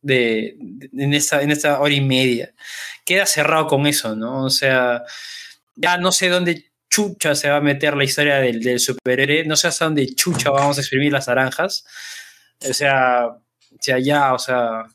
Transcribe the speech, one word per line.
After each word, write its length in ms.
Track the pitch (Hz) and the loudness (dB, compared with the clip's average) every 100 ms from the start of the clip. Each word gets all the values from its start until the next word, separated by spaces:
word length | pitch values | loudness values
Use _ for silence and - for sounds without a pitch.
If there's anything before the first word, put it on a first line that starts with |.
de, 540 | 143 131 117 110 110 - | 2 2 2 0 -4 -10
de, 460 | 87 113 139 127 | -16 -16 -14 -4
en 100 | 139 | 0
esta, 280 | 143 - 147 | 0 2 0
en 80 | 147 | 0
esta 280 | 147 151 143 | 0 2 2
hora 140 | 147 | 2
y 60 | 143 | 2
media, 520 | 135 127 131 120 - _ - - - - | 2 2 2 0 -6 _ -16 -14 -14 -12
queda 200 | - 185 | -2 0
cerrado 420 | 190 - 151 160 151 | 2 0 2 2 2
con 180 | 139 147 | 2 2
eso, 280 | 143 113 110 | 0 -4 -6
¿no? 280 | 113 135 | -6 -4
O 60 | 131 | -2
sea, 520 | - 135 131 123 120 120 - - - - - _ - | 0 2 2 2 -2 -6 -18 -16 -18 -18 -20 _ -2
ya 200 | 175 180 | 0 2
no 120 | 185 | 2
sé 180 | 180 185 | 2 2
dónde 440 | 180 175 165 _ _ _ | 2 0 -2 _ _ _
chucha 460 | - 208 - 156 143 | -2 -2 -2 -2 0
se 140 | 143 | 2
va 60 | 147 | 2
a 40 | |
meter 360 | 147 139 151 143 | 2 2 0 0
la 60 | |
historia 320 | 135 - 147 139 | 0 2 2 2
del, 220 | 131 113 | 0 0
del 180 | 120 123 | -2 0
superhéroe, 640 | - 123 127 127 139 151 | -2 -2 0 0 2 0
no 100 | 156 151 | 0 0
sé 120 | 170 | 0
hasta 160 | 156 | 0
dónde 280 | 160 151 135 | 0 0 -2
chucha 360 | - - 143 135 | -2 -2 0 0
vamos 280 | 139 143 139 | 2 2 0
a 20 | |
exprimir 320 | 139 135 147 | -2 0 2
las 160 | 143 127 | 0 0
naranjas. 560 | 123 131 - 185 - _ - - - - _ _ _ 135 | 0 0 -2 -4 -4 _ -18 -16 -16 -18 _ _ _ -6
O 40 | |
sea, 540 | 127 143 135 127 123 120 | -2 2 2 4 2 0
o 520 | - _ _ _ _ | -6 _ _ _ _
sea, 180 | - 127 | -2 0
ya, 340 | 131 147 135 | 2 2 2
o 60 | 127 | 0
sea 460 | - 123 117 113 113 | 0 -2 0 -4 -10